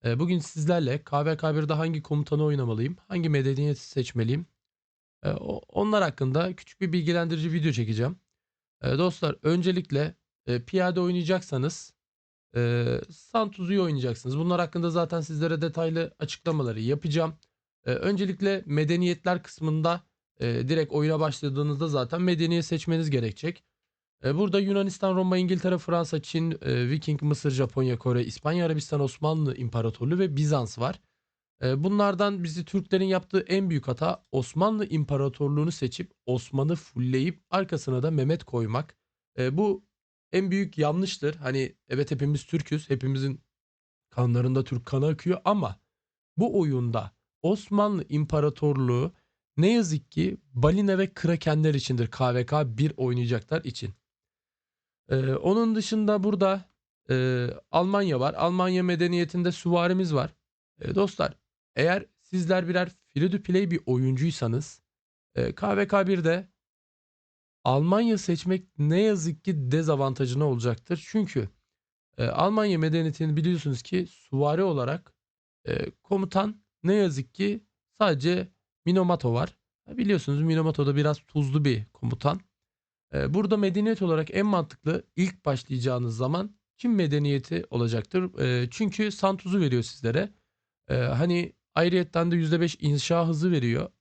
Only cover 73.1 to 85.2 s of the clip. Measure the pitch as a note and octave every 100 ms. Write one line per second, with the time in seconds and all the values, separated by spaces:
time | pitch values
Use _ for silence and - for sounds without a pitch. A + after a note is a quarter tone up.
73.1 | D3+ D#3+ D3+ D#3+ F3 C#3+ B2 - F3+ F3
74.1 | - _ C3+ C#3+ D#3+ F#3+ D3 B2 E3 -
75.1 | _ _ _ _ _ - - - - _
76.1 | G3 F#3+ F#3+ G#3+ G#3+ _ _ E3 G#3 G3
77.1 | C#3 C3 - G3+ G#3+ _ _ _ _ G#3+
78.1 | D3 C#3+ F3+ F#3 _ _ _ - F#3 F3+
79.1 | E3+ B2 A#2 D#3 - _ _ - A#3+ G3+
80.1 | F#3+ - C#3+ E3 D#3+ D#3+ D3+ C#3+ C#3 D3+
81.1 | D3+ _ D3+ C#3 C#3+ C#3+ A2+ G#2+ - A#2+
82.1 | A#2+ C#3 F3+ - _ _ _ _ _ _
83.1 | C#2+ C#2 E3 G3+ G#3 G3 F#3 G#3+ A3 F#3
84.1 | D#3+ D3+ F#3+ G#3 F#3+ D#3 - D3+ E3 -
85.1 | -